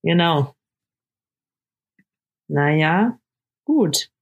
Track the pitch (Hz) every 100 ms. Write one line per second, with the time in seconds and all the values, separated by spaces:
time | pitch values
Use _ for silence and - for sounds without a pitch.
0 | 165 175 170 156 139 _ _ _ _ _
1 | _ _ _ _ _ _ _ _ _ _
2 | _ _ _ _ _ 147 147 156 156 175
3 | 226 - _ _ _ _ - 311 185 -
4 | - _